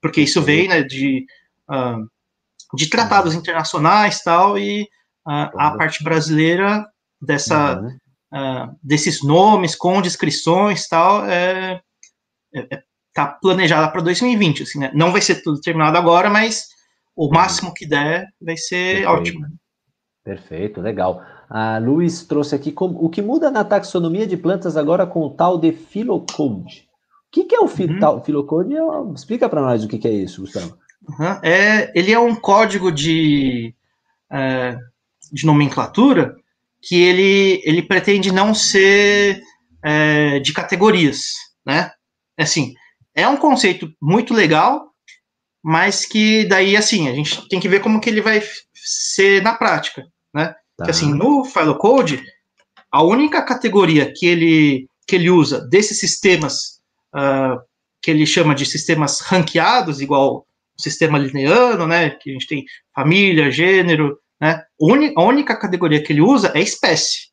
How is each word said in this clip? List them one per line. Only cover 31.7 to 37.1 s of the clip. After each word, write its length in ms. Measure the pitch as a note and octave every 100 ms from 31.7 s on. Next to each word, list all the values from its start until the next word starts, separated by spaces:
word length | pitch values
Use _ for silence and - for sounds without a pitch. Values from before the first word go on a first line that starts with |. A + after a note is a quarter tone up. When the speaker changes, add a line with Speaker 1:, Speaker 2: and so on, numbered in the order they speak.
| G#3+ -
Speaker 1:
ele 180 | E3+ F#3
é 60 | A3+
um 160 | A#3+
código 580 | A3+ - G3+ A3 G3 F#3
de, 840 | D#3 D3+ D#3+ D#3 D3 C3+ B2 A#2 - _ _ _ _ _
é, 460 | C#3 C3 C3 B2+ B2 B2 _ _ _ -
de 120 | C#3+
nomenclatura 920 | D#3 D3 C#3+ C#3 A2+ - C4+ A3+ C3 - _ _ _ _
que 140 | - F3
ele, 600 | F3